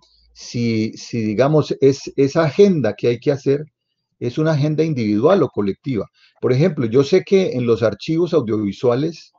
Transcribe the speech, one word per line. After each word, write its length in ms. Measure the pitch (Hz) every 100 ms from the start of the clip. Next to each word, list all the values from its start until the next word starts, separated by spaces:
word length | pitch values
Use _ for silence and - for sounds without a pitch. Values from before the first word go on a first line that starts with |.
| _ _ _
si, 600 | - - 123 117 113 110
si, 280 | - - 120
digamos, 540 | 107 104 131 156 - -
es, 320 | 139 135 - -
esa 260 | 139 165
agenda 520 | 151 - 202 170 110
que 140 | 104 123
hay 120 | 120
que 100 | -
hacer, 340 | 135 - 143 156 _ _ _ _ _
es 180 | 120 135
una 160 | 156
agenda 300 | 156 151 151
individual 600 | 160 135 107 104 135 196
o 40 | 135
colectiva. 580 | - 101 95 - 120 90 _ _ _
Por 120 | 117
ejemplo, 320 | 127 175 147 117
yo 180 | 120
sé 180 | 139 185
que 280 | 185 196 185
en 140 | 127 120
los 160 | 113
archivos 520 | 113 101 - 160 170
audiovisuales, 1000 | 170 110 110 104 95 123 120 156 160 -